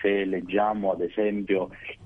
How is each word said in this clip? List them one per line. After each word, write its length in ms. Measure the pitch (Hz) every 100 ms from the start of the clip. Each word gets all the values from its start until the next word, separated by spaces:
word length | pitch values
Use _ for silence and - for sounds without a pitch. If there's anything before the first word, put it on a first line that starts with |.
Se 240 | 101 101
leggiamo 680 | 98 92 85 98 104 107 98
ad 80 | 90
esempio 720 | 87 - 104 104 98 95 90 - -
il 100 | -